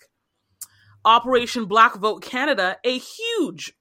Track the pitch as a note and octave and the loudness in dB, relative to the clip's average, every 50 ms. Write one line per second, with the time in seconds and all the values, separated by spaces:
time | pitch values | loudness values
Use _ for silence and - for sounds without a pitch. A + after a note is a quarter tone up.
0 | _ _ _ _ _ _ _ _ _ _ _ _ - - _ _ _ _ _ _ | _ _ _ _ _ _ _ _ _ _ _ _ -20 -20 _ _ _ _ _ _
1 | - G#3+ A3+ A#3 A3+ B3+ B3+ A#3+ A#3+ A#3 - B3 A3 F3 G#3 A3+ A3+ A#3+ A3+ F#3+ | 4 4 4 4 4 2 2 2 0 0 -4 -6 -4 2 6 6 6 6 4 0
2 | G3 A3 G3+ - - - B3+ B3+ C#4 D4+ C4+ G3+ F#3 F#3 F#3+ - - B3+ B3+ B3+ | -2 -4 -4 -4 -10 -8 -6 -4 -2 -2 0 0 0 -2 -4 -4 -4 -4 -4 -4
3 | - - - - A4+ A#4 A#4 G#4+ D4 F#3 D3+ D3 - - - _ | -8 -12 -14 -10 -8 -4 -2 -2 -2 -4 -6 -10 -14 -16 -16 _